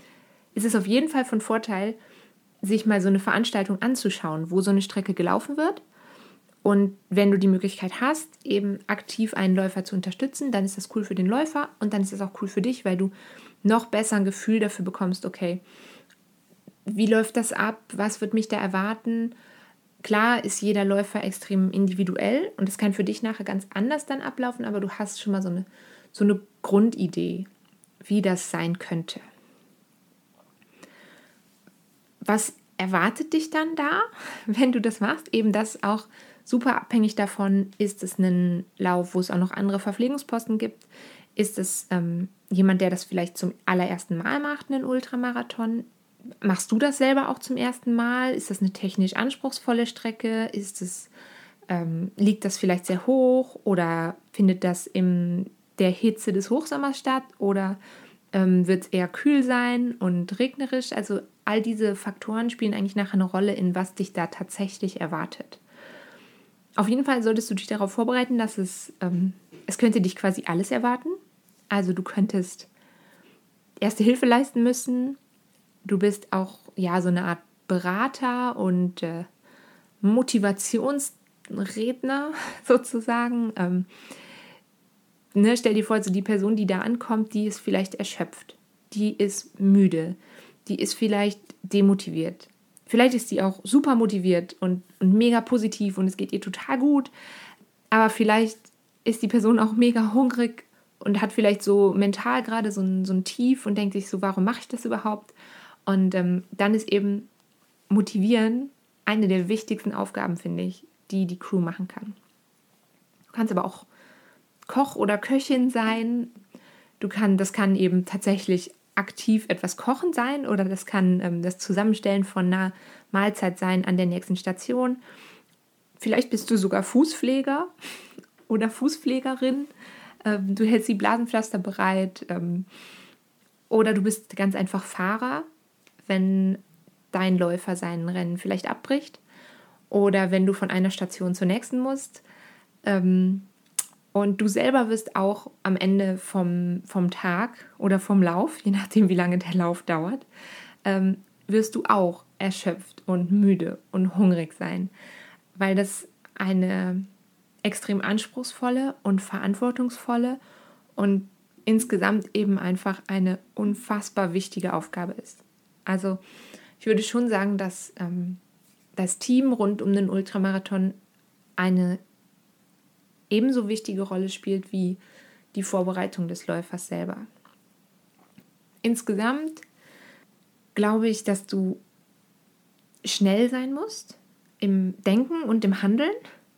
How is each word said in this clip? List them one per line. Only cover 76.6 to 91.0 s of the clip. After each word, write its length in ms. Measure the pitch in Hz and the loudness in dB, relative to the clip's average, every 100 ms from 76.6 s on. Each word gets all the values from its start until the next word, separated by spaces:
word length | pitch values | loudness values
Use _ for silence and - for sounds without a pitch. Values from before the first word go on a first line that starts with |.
| - - | -14 -6
ja, 260 | 180 180 | -2 0
so 60 | 180 | 2
eine 160 | 175 | 0
Art 160 | 180 170 _ _ - | 0 -6 _ _ -2
Berater 920 | 180 180 190 262 - 262 247 247 - | -2 0 -2 -2 -2 -4 -2 -4 -2
und, 460 | 190 180 180 180 | 0 0 0 -4
äh, 220 | 165 165 175 _ _ - - _ _ _ | -8 -8 -12 _ _ -20 -20 _ _ _
Motivationsredner 2250 | 202 226 254 226 202 196 - 226 247 285 277 - _ _ - - 196 214 226 254 262 269 294 311 - | 2 2 2 2 2 0 -2 -2 0 -2 -6 -12 _ _ -12 -8 -8 -4 -4 -4 -4 -4 -4 -8 -12
<laughs> 160 | - | -4
sozusagen. 880 | - 247 247 233 226 233 240 240 226 214 | 2 2 2 -6 -2 -2 0 -2 -2 -2
Ähm, 300 | 180 180 185 - - - - - - - _ _ _ _ _ _ _ | 0 0 -2 -10 -20 -20 -20 -20 -20 -20 _ _ _ _ _ _ _
ne, 220 | 202 208 240 | 4 4 4
stell 180 | 233 | 2
dir 100 | 214 | 2
vor, 160 | 214 220 | 2 0
so 120 | 196 | 0
die 100 | 190 | -2
Person, 320 | 190 208 196 | 0 0 2
die 120 | 220 196 | 0 0
da 160 | 190 | 0
ankommt, 520 | - 240 - 220 220 | -2 -4 -2 -2 0
die 120 | 208 214 | -2 -4
ist 120 | 202 | -4
vielleicht 380 | - 190 190 - | -2 -2 -2 -6
erschöpft, 600 | 196 - 170 - - - _ _ - | -8 -6 -8 -10 -20 -20 _ _ -10
die 240 | 208 214 - | -4 -2 0
ist 420 | 202 196 - - | -2 -2 -10 0
müde, 560 | 196 196 190 165 165 180 - - - _ - | 6 8 6 4 -4 -8 -16 -20 -20 _ -8
die 80 | 202 | -4
ist 180 | - | -4
vielleicht 460 | - | 0